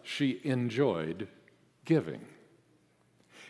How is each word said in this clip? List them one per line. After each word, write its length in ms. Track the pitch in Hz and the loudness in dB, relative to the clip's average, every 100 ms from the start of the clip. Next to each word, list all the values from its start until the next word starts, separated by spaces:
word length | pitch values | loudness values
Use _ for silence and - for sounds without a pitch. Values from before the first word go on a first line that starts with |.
she 380 | - - 143 - | -10 0 0 0
enjoyed 840 | 147 127 123 113 139 85 80 90 104 - - _ _ _ | -2 0 0 2 2 2 -2 -4 -8 -12 -20 _ _ _
giving. 400 | - 160 85 62 - - - _ _ _ _ _ _ _ _ - - | 2 2 2 -8 -14 -20 -20 _ _ _ _ _ _ _ _ -20 -12